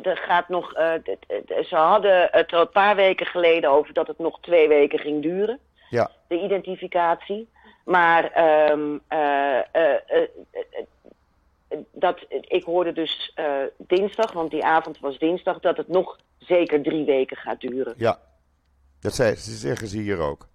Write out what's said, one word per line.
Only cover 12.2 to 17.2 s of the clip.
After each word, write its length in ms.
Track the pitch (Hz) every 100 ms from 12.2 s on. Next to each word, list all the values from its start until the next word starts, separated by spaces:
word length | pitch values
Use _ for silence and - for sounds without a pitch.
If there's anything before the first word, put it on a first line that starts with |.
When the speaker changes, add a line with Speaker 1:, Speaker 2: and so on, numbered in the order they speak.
| -
Speaker 1:
ik 340 | - - 180
hoorde 280 | 170 175 170
dus, 380 | 160 156 - - -
eh, 100 | 156 139 139 -
dinsdag, 540 | - 180 202 - 220
want 200 | 175 160
die 120 | 156
avond 360 | 139 160 160 147
was 180 | 143 131
dinsdag, 400 | 160 175 - 165
dat 180 | 175 156
het 100 | 151
nog 300 | 175 180 - _ _
zeker 440 | - 175 165 147
drie 220 | 143 156 147
weken 320 | 135